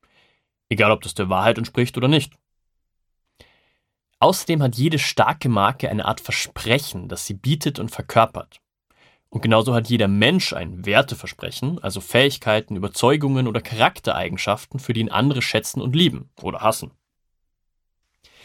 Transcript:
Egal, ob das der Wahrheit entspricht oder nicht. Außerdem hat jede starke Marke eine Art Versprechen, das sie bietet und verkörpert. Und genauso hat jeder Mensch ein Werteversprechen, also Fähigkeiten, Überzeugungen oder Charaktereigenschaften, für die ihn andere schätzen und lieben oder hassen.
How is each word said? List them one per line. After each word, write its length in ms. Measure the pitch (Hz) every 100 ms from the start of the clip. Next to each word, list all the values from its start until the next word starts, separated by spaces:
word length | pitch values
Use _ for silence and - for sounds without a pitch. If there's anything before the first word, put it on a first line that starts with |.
| _ _ _ _ _ _ -
Egal, 240 | 104 107
ob 100 | 107
das 120 | -
der 160 | - 92
Wahrheit 280 | 92 107 117
entspricht 380 | 123 - 120 -
oder 140 | 127
nicht. 240 | 156 - _ _ _ _ _ _ _ _ _ _ _ _ _ _ _ _ _ _ -
Außerdem 420 | 143 190 - 165
hat 140 | 131 120
jede 240 | 156 151
starke 480 | - - 110 156 139
Marke 420 | 107 101 127 -
eine 140 | 104
Art 160 | - 113
Versprechen, 880 | - - - - 107 135 - 92 92
das 180 | 87 -
sie 100 | 98
bietet 440 | 127 156 151 -
und 100 | 113
verkörpert. 680 | - - 113 113 - - - _ _ _ _ _ _ _
Und 120 | 113
genauso 320 | 117 113 117
hat 160 | 120 110
jeder 180 | 120 101
Mensch 460 | 101 117 185 -
ein 320 | - 87 90 95
Werteversprechen, 960 | 107 143 - - - 92 - 131 175
also 200 | 98 98
Fähigkeiten, 760 | - 117 139 139 110 107 - 98
Überzeugungen 720 | 98 - 120 151 143 135 123
oder 140 | 113
Charaktereigenschaften, 1160 | - 110 131 - - 65 90 95 - 104 - 135
für 140 | -
die 60 | 113
ihn 100 | 110
andere 320 | - 139 135
schätzen 400 | - 110 - -
und 140 | 123 147
lieben 340 | 175 67 - -
oder 220 | 92 -
hassen. 300 | 107 - - _ _ _ _ _ _ _ _ _ _ _ _ _ _ _